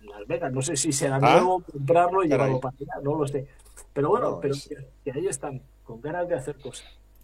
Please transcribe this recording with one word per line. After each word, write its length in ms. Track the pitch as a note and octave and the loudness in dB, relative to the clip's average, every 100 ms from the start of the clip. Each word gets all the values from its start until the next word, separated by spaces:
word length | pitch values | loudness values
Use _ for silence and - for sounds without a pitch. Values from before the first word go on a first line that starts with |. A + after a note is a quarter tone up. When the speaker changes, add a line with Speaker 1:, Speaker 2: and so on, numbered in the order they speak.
| G#2+ | -18
Speaker 1:
Las 200 | G#2 A2 | -14 -6
Vegas. 260 | E3+ D3+ | -4 -4
No 100 | B2+ | -2
sé 140 | C3+ C#3+ | -2 -2
si 160 | D#3+ | -2
será 240 | C#3 C#3+ C3+ | 0 0 4
Speaker 2:
Ah, 180 | B2+ | 6
Speaker 1:
nuevo, 280 | D#3 F#3 F#3 | 8 6 2
comprarlo 600 | - C#3+ C#3 E3+ F3 F#3+ | -2 -4 4 4 6 4
y 60 | F3 | 2
Speaker 2:
caray. 180 | D#3+ C3+ | 2 2
Speaker 1:
llevarlo 140 | B2+ | 0
para 160 | B2+ - | -4 -8
allá, 260 | C#3 - | -10 -6
no 140 | C#3+ D#3 | -2 -2
lo 100 | C#3 | -2
sé. 220 | C#3 C#3 - - - - | -4 -8 -16 -20 -20 -8
Pero 160 | C#3+ D3+ | -2 2
bueno, 200 | A#3 A3 | 2 0
Speaker 2:
No, 100 | F2 | -2
Speaker 1:
pero 140 | C#3 | -4
Speaker 2:
es 140 | C#3 - | -4 -8
Speaker 1:
que, 80 | C#3 C3+ - | -14 -16 -14
que 80 | - | -8
ahí 140 | C3 F#3+ | -4 -4
están, 360 | - D3 C3 - _ | -4 -8 -10 -14 _
con 160 | - A2+ | -18 -12
ganas 280 | C#3+ F3 F3 | -6 -4 -2
de 80 | D#3+ | -2
hacer 240 | D3+ D3 | -4 -10
cosas. 260 | B2+ - - - - - | -12 -14 -18 -20 -20 -20